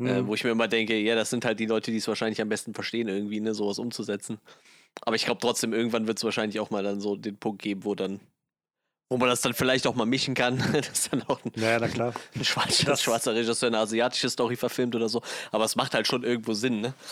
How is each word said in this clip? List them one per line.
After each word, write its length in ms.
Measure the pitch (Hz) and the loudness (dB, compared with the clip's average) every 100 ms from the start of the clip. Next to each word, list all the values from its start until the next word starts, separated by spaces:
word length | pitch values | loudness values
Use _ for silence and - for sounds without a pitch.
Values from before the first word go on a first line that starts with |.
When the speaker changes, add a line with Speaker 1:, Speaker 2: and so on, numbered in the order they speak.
Speaker 1:
äh, 200 | 123 127 | 0 0
Speaker 2:
Mhm. 40 | 123 | 0
Speaker 1:
wo 80 | |
ich 100 | 107 | 0
mir 60 | 123 | 2
immer 180 | 113 113 | 2 4
denke, 300 | 113 110 110 | 2 2 2
ja, 160 | 107 | 4
das 160 | 113 107 | 2 2
sind 140 | 123 | 0
halt 160 | 120 107 | 0 0
die 60 | 110 | 2
Leute, 240 | 110 117 | 0 0
die 60 | 110 | -2
es 100 | 113 | -2
wahrscheinlich 340 | 104 113 107 | -2 0 0
am 60 | 107 | -2
besten 240 | 107 - | -2 -4
verstehen, 340 | 104 101 113 113 | -8 -4 -2 -2
irgendwie, 320 | 98 104 104 | -2 -2 -2
ne, 140 | 110 | -2
sowas 240 | 104 101 98 | -2 -2 -2
umzusetzen. 600 | 120 - 104 101 - 110 - - - - _ - | -4 -6 -4 -6 -6 -10 -12 -20 -20 -20 _ -8
Aber 140 | - 110 | -2 0
ich 80 | |
glaub 160 | - 117 | 0 0
trotzdem, 320 | 120 120 113 | 0 0 0
irgendwann 340 | 110 117 113 110 | 0 2 0 0
wird's 180 | 107 | 0
wahrscheinlich 360 | 113 120 107 107 | -2 0 -2 -2
auch 100 | 104 | -2
mal 120 | 104 | -2
dann 160 | 101 101 | -2 -2
so 160 | 101 101 | -2 -2
den 200 | 110 101 | -4 -6
Punkt 260 | 117 98 | -6 -4
geben, 220 | 107 98 | -4 -4
wo 100 | 104 | -2
dann, 260 | 98 95 98 - _ _ _ _ _ _ _ - | -2 -2 -6 -12 _ _ _ _ _ _ _ -4
wo 80 | 127 | 2
man 100 | 127 | 2
das 120 | 123 | 4
dann 120 | 123 | 0
vielleicht 320 | 117 127 131 127 | 2 2 2 2
auch 80 | |
mal 120 | 120 113 | 0 0
mischen 280 | 131 - | 0 0
kann, 240 | 131 123 131 | 2 2 2
<laughs> 140 | - | 2
dass 380 | 147 - - - | 0 0 -2 -2
dann 120 | 131 | -2
auch 200 | - 131 | -2 -4
ein, 80 | 117 - | -4 -2
Speaker 2:
Ja, 220 | 113 117 | 2 2
na 80 | 113 | 0
klar. 260 | 120 120 - - - | -2 -2 -4 -10 -4
Speaker 1:
ein 80 | |
schwarzer, 420 | - - - - - | -2 0 2 2 2
Speaker 2:
Das 160 | 139 | 2
Speaker 1:
schwarzer 320 | - 117 127 | 2 2 2
Regisseur 340 | 113 117 113 123 | 2 2 2 2
eine 100 | 110 | 2
asiatische 520 | 110 113 123 - 127 | 2 2 2 2 0
Story 260 | - 117 120 | 0 0 0
verfilmt 380 | 123 - 123 117 | -2 0 0 0
oder 120 | 113 | 0
so. 140 | 117 - - - | -2 -4 -8 -4
Aber 120 | 107 | 0
es 120 | 110 117 | 2 0
macht 180 | 131 | 0
halt 120 | 117 107 | 0 2
schon 160 | 127 | 0
irgendwo 300 | 123 120 110 | 0 0 0
Sinn, 260 | 107 127 110 | -2 0 0
ne? 140 | 117 - - | -2 -6 -12